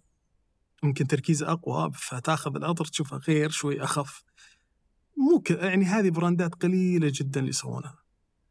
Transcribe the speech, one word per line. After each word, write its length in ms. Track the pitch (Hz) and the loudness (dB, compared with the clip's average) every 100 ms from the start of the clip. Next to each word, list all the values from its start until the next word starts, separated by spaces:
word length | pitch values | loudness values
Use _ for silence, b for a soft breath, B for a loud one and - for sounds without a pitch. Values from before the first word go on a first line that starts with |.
| _ _ _ _ _ _ _ _ | _ _ _ _ _ _ _ _
يمكن 220 | 147 135 135 | -2 0 0
تركيزه 460 | 143 - 147 156 | 0 2 0 0
أقوى، 380 | 170 151 139 160 | -2 -2 -2 -2
فتاخذ 600 | 131 - 127 160 156 147 139 | -6 -8 -6 -2 -2 -2 -4
العطر 280 | 151 170 | -2 -2
تشوفه 320 | 151 - 139 139 | -4 -4 -6 -6
غير 340 | 160 156 151 | 0 2 2
شوي 340 | - 143 143 | -2 -4 -4
أخف. 380 | 131 151 139 - _ b b b b _ _ _ _ 302 | -2 -2 -4 -10 _ b b b b _ _ _ _ 0
مو 240 | 269 339 | 4 4
ك-، 100 | - | 4
يعني، 340 | 170 185 185 | 0 2 2
هذه 260 | 185 214 196 | 4 4 2
براندات 440 | 170 175 175 175 | 2 2 2 0
قليلة 580 | - 180 185 185 175 151 | 0 0 2 2 2 2
جدًا 260 | 135 135 139 | 0 -4 -2
اللي 100 | 131 | -2
يسوونها. 480 | - 131 123 139 - _ _ _ _ _ | -4 -6 -8 -10 -18 _ _ _ _ _